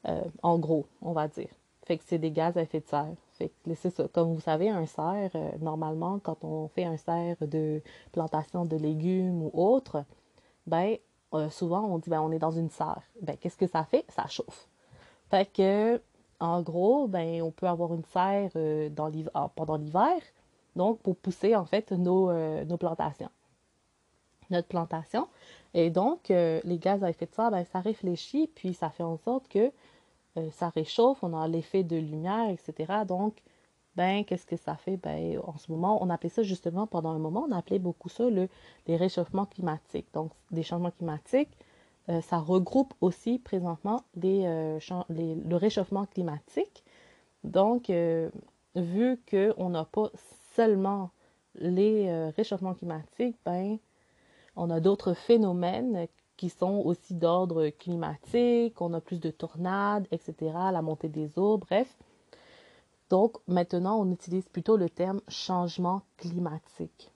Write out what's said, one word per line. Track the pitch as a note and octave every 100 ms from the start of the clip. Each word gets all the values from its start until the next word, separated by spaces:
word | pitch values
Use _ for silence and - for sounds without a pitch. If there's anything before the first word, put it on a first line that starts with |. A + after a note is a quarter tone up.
| -
Euh, | D#3+ E3+ -
en | E3+ E3+
gros, | D#3 D#3 C#3+ _
on | E3
va | E3 D3+
dire. | - - - _ _
Fait | - D#3+
que | -
c'est | E3+
des | D#3+
gaz | D#3 D#3+ F3
à |
effet | D#3+ D#3
de | -
serre. | D3 D3+ E3 _
Fait | _ E3
que | _ -
c'est | E3 F#3
ça. | - E3
Comme | - E3
vous | D#3+
savez, | D#3+ D#3 G3
un | G3+ D#3+
serre, | - D#3 G3 G3
euh, | E3 D#3 D#3
normalement, | D#3+ D#3 D#3+ D#3+ F3 G3+
quand | - D#3+
on | D#3+ D#3 D#3
fait | -
un | F3 D#3+
serre | - E3+ E3+ E3+
de | D3+ D#3 D#3 D3+ - - -
plantation | - D#3+ D#3 D3+ F3+
de | E3+ D#3+
légumes | D3+ D#3 E3 F#3 F#3 F3
ou | D#3
autre, | - F#3 C4 - D3+ C#3+ - _ _ _ _ -
ben, | E3 F#3+ A3 _ _ _
euh, | D#3 D#3
souvent, | - F3 F3+
on | G#3+ E3+
dit, | E3
ben, | D#3+
on | D#3
est | D#3+
dans | E3
une | E3 E3
serre. | - D#3+ - - -
Ben, | E3 C#3
qu'est-ce | F3+ -
que | F3+
ça | E3
fait ? | D#3+ C4 -
Ça | - D3
chauffe. | - - - - _ _ - - _ _
Fait | G3 G3
que, | - F#3+ G3+ G#3+ A#3 - _ _ _
en | E3+ F3
gros, | E3+ E3 F#3+ C4+ C4
ben, | F#3 E3 E3
on | E3
peut | D#3+ F#3
avoir | E3+ E3+
une | E3+
serre, | D#3+ F#3 F#3+ G3+ G3 E3
euh, | D#3 D3+ D3+
dans | D3+ D#3
l'hiv-, | D#3 D#3+
ah, | - C#3+
pendant | - D#3 D3+
l'hiver, | D3+ D#3+ B3+ F4 - _ _ _ _ -
donc | F#3 A3+
pour | - F3+
pousser, | - F3 G3 A3+
en |
fait, | E3 G3 A3
nos, | F#3 F3+ F#3 F#3
euh, | E3+ D#3+ D#3
nos | D3 E3+
plantations, | F3+ E3 D#3 C#3+ - _ _ _ _ _ _ _ _ _ _ _ _
notre | F3 E3+
plantation. | F3+ E3 D#3+ D#3+ A3+ E4+ _ - - _
Et | F3 E3
donc, | E3+ A3 E4+ -
euh, | F#3 E3+ D#3+
les | E3+ F3
gaz | F3+ G3+
à | F#3+
effet | D#3+ E3+
de |
serre, | - A3+
ben, | G3+
ça | F3 F#3
réfléchit, | F#3 A3 F#3+ F3 - C#4 D#4
puis | - F#3
ça | F3 D#3+
fait | -
en | E3+ E3
sorte | - C4 C4
que, | G3 A#3+ - - _ _ _ _ -
euh, | D#3+
ça | - E3+
réchauffe, | E3 D#3 - A#3 C4+
on | F3+ D#3+
a | D#3+
l'effet | E3 D#3 F#3+
de | F3 E3
lumière, | D#3 D#3 E3+ G#3+ A3+
et | F3
cetera. | - D#3 D#3+ G3+
Donc, | G#3 F3+ G#3+ - _ _ _ _ _ -
ben, | F3+ G3+
qu'est-ce | G3+ F3+ -
que | E3+
ça | - D#3
fait ? | - F#3+
Ben, | E3 D#3 E3 E3 -
en | D3+
ce | -
moment, | D#3+ F3+ G#3+
on | F#3
appelait | E3+ E3+
ça | -
justement, | G#3+ F#3 F3 E3+ G#3+
pendant | F3 D#3+
un | D#3+
moment, | D#3 F#3 D4+
on |
appelait | F#3+ - G3
beaucoup | F3+ E3 F3
ça | - A#3+
le, | G3+ F#3 - - - -
les | E3
réchauffements | F#3 F3+ E3+ F#3+
climatiques. | G3 - F3+ D#3 _ - -
Donc, | - D#3+ - _
des | E3
changements | D#3+ F3 F3
climatiques, | - E3+ D#3 - C4 D4 - - _ _ _ -
euh, | E3+
ça | - E3+
regroupe | D#3 F#3 F3+ C4 C4+ -
aussi | F#3+ F3+ - A#3+
présentement | - F#3+ F3 E3 G3+ A#3 - F3+
les, | F#3 G3 F#3
euh, | D#3+ D#3+ D#3
chan-, | - F3+ -
les, | E3 E3
le | D#3+ D3+ E3+
réchauffement | G3+ G#3+ F#3 G3 G3+
climatique. | - F3 D3 - - G4+ - _ - - _ _ _
Donc, | - F3 G3+ A#3+ A#3+
euh, | F3 E3+ E3 D#3+ - - _ _
vu | F#3 E3+ F#3 B3 B3 -
qu'on | G3 G3+ A3 F3+
n'a | E3+
pas | D#3+ - G#3+ - - - -
seulement | - A3+ G3 F#3+ G3+ F#3 _ _ _ _ -
les, | E3+ F3+ G#3 G#3+ G3
euh, | E3 D#3+
réchauffements | D#3 A3+ F#3+ F#3
climatiques, | F#3 F3 D#3 D#3 _ B3 A#3
ben, | - F3+ G3 A3 _ _ _ _ _ _ - -
on | E3+
a | E3
d'autres | E3+ G3+ -
phénomènes | G#3 - A#3 G#3 F3+ F3 G3 B3 G3+ E3+ _ _ -
qui | F3+
sont | - F3+ G3+
aussi | E3 E3+ -
d'ordre | F3 E3 F3 F#3 E3 D#3
climatique, | - - E3+ D#3 D3+ - A#3+ A#3+ A#3 A#3 -
on | F3
a | E3
plus | - F3+
de | E3
tornades, | D#3 E3 E3 F3+ G3 G3+ G#3 F#3+
et | E3+
cetera, | - D#3+ D#3+ D#3+ F#3+
la | F3+
montée | D#3+ D3+ D#3+
des | D#3 D3+ D3+
eaux, | G3 G#3+
bref. | G3 F#3+ C4 _ - _ _ - - - - - _ _ _
Donc, | F#3 A3+ - -
maintenant, | F3+ F3 F3+ F#3 A3
on | F#3+
utilise | F3 - F3+ F#3
plutôt | - E3+ A3
le | F3
terme | - F3+ G3 -
changement | - - F#3 F3 - F3+ F#3+ - _
climatique. | F3 E3+ F3 D#3 _ - E3 _ -